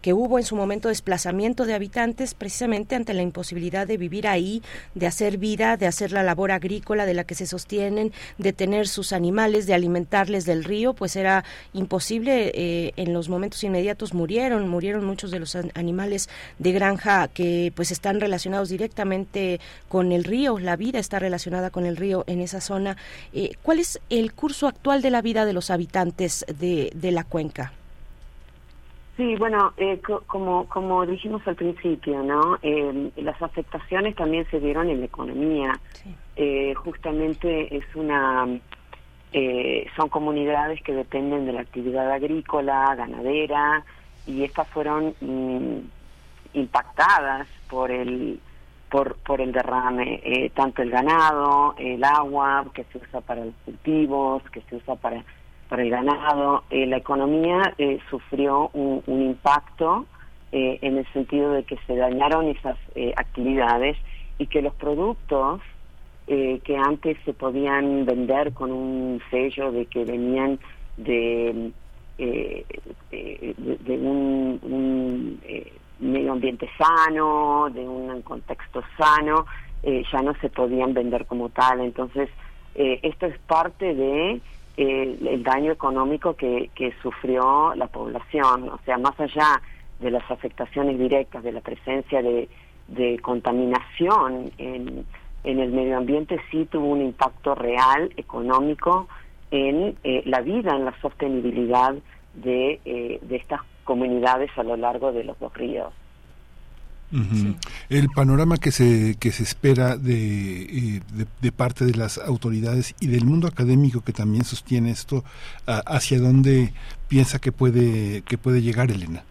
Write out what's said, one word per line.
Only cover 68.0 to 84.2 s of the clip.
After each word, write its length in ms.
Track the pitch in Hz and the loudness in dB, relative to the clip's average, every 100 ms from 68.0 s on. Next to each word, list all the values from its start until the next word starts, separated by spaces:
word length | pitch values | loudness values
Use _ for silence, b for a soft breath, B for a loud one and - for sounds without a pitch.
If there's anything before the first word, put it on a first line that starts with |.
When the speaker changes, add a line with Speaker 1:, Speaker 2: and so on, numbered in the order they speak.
| 127 | 2
Speaker 2:
vender 460 | 127 123 135 147 | 0 2 2 0
con 200 | 123 131 | -2 -6
un 480 | 131 131 131 127 123 - | -4 -4 -4 -2 -4 -2
sello 400 | 127 135 135 139 | -2 0 -2 -4
de 140 | 120 120 | -2 -4
que 180 | 123 117 | -4 -4
venían 520 | 120 123 131 135 135 B B B - | -2 0 0 0 -2 B B B -10
de, 760 | 110 120 117 117 117 113 113 - - - - - | 0 0 2 0 0 -2 -6 -10 -20 -20 -18 -8
eh, 460 | 123 - - 50 - - - - - | -4 -4 -4 -8 -10 -14 -14 -18 -14
de, 640 | 52 50 - 123 - 127 135 | -12 -12 -10 -10 -8 -8 -8
de 180 | 123 131 | -4 -4
un, 600 | 131 139 139 135 131 127 | -2 0 0 0 -2 -4
un, 800 | - 131 131 131 127 127 123 - | -6 -2 0 0 -2 -4 -6 -10
eh, 280 | - - - - - - | -12 -14 -14 -20 -20 -6
medio 320 | 131 135 135 | -2 0 0
ambiente 360 | 131 131 120 120 - | 0 -2 -4 -10 2
sano, 920 | 156 165 160 156 156 151 147 147 147 | 4 6 4 4 2 2 2 2 2
de 80 | 127 | -2
un 420 | 127 127 127 127 | -8 -6 -6 -8
contexto 600 | - 127 - - - 123 117 - | -8 -12 -10 -12 -8 -10 -10 2
sano, 500 | 151 151 151 156 160 B B - | 6 6 6 2 2 B B -4
eh, 220 | - 131 120 | 0 0 0
ya 100 | 135 | 0
no 100 | 139 143 | 0 -2
se 80 | 135 | -4
podían 460 | - 123 127 127 | 0 0 2 2
vender 320 | 127 120 120 117 | 0 0 -2 -4
como 220 | 123 117 | -6 -4
tal. 320 | 120 127 127 | 2 4 4
Entonces, 480 | 123 117 127 135 139 - b b b | -2 -4 -6 -2 -4 -6 b b b
eh, 260 | - 139 127 | 0 0 2
esto 240 | 156 - 180 | -2 -2 -6
es 100 | 139 | -6
parte 540 | - 160 175 - 190 | 0 2 2 -2 -2
de, 460 | 143 135 143 | 0 0 2